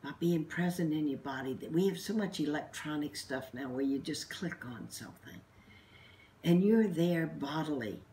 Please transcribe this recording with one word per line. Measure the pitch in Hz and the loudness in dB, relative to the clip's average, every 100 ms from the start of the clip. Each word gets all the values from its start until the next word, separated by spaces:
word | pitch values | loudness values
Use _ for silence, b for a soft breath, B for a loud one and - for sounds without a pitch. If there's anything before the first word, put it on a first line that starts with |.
by | 139 151 | -10 0
being | 170 170 | 2 2
present | 156 - 175 175 165 | 0 0 0 0 0
in | 151 151 | 2 0
your | 135 | -2
body, | 143 135 131 | -6 -6 -6
that | 127 - | -6 -2
we | 160 190 | 2 2
have | 170 | 0
so | - | -2
much | 214 196 - | -2 -2 -2
electronic | 147 151 - - 151 151 147 | -2 -2 -4 -8 -4 -4 -4
stuff | - - 131 131 | -6 -6 -6 -6
now | 120 135 | -8 -6
where | 127 | -2
you | 139 139 | 0 0
just | - 143 - | -2 -6 -6
click | - 170 - 123 | -6 -6 -6 -10
on | 117 - | -10 -12
something. | - 113 - - - - B B B B B B B B B | -12 -14 -16 -18 -18 -20 B B B B B B B B B
And | 170 175 | 6 6
you're | 196 226 214 | 8 6 6
there | 160 175 170 160 | 4 4 4 0
bodily | 156 139 156 156 143 107 92 - | -4 -4 -2 -2 -2 -4 -6 -12